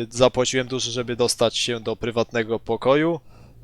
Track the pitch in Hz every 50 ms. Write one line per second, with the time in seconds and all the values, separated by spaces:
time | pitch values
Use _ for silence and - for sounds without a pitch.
0 | 117 110 117 117 127 127 - 127 127 - - 131 127 120 131 127 110 120 113 127
1 | 120 113 120 113 120 113 - - 117 110 - - - - 120 113 110 117 110 -
2 | - 117 110 117 113 - - 117 110 107 113 104 - - 117 110 - 123 139 147
3 | 156 170 170 156 - - - - - - - -